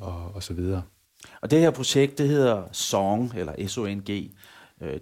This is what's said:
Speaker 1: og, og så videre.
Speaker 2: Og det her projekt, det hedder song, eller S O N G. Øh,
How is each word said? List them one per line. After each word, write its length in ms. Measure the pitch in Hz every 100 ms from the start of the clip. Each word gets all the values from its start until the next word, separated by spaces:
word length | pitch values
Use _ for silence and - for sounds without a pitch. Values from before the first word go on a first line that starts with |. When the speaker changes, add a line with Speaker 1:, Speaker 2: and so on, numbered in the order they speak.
Speaker 1:
og, 300 | 95 87 87
og 80 | 95
så 120 | -
videre. 280 | 87 90 95 87 _ _ _ - -
Speaker 2:
Og 100 | -
det 100 | 151
her 100 | 165
projekt, 480 | 131 127 143 139 143
det 100 | 143
hedder 340 | 147 131 107 85
song, 600 | - - 104 98 104 123 113
eller 300 | 80 - 95
S 100 | -
O 60 |
N 160 | 104 101
G. 320 | 101 101 - - - - - -
Øh, 160 | 85 67